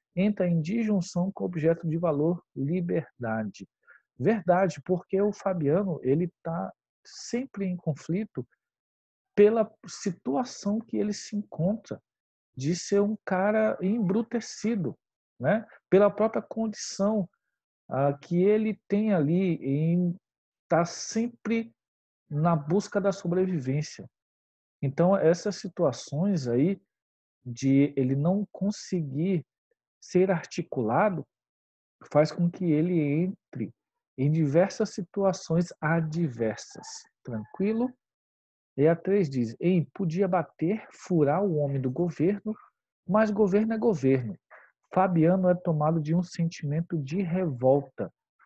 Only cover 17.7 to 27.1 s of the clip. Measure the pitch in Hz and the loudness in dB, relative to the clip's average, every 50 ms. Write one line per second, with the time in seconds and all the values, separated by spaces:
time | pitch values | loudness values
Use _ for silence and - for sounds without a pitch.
17.7 | _ _ _ - 127 127 139 143 139 139 - - 175 175 180 196 208 220 220 220 | _ _ _ -6 -2 0 0 0 0 -2 -4 -2 0 2 4 4 4 2 2 -2
18.7 | 208 - _ - - 202 214 220 202 175 160 143 165 180 190 185 165 - - 135 | -4 -6 _ -4 -2 0 0 2 2 2 2 2 2 2 2 0 0 -2 -2 -2
19.7 | 135 147 156 165 170 175 180 175 175 - _ _ _ _ _ _ _ _ _ - | 0 0 2 2 2 2 0 0 -2 -6 _ _ _ _ _ _ _ _ _ 0
20.7 | 170 165 170 165 - - - - - 220 226 240 240 - - - 226 226 226 226 | 0 2 2 0 -4 -10 -10 -6 -4 -4 -4 -4 -6 -8 -6 -4 -2 -2 -4 -6
21.7 | - _ _ _ _ _ _ _ _ _ _ - 156 147 156 170 170 156 147 147 | -12 _ _ _ _ _ _ _ _ _ _ -8 -4 0 2 2 2 2 0 0
22.7 | 165 202 202 - - 202 185 202 190 - - 175 170 185 190 190 185 160 123 131 | 0 0 0 0 -2 -2 0 0 -2 -2 -2 -2 0 0 0 0 -2 -2 -2 -2
23.7 | 135 147 151 - - - 98 - _ _ _ _ _ _ _ _ _ _ _ _ | -2 -2 -2 -6 -8 -14 -18 -18 _ _ _ _ _ _ _ _ _ _ _ _
24.7 | _ _ - 139 131 - 165 180 196 196 - 160 170 170 - 208 196 - - 196 | _ _ -6 -2 0 2 4 4 4 4 4 4 2 2 0 -6 -6 -6 -8 -10
25.7 | - - 175 147 123 - - - - 143 175 202 202 165 131 123 117 123 143 175 | -4 0 0 0 0 -2 -8 -8 -4 -2 0 0 0 0 0 0 2 2 2 2
26.7 | 196 - _ _ _ _ _ _ | 0 -2 _ _ _ _ _ _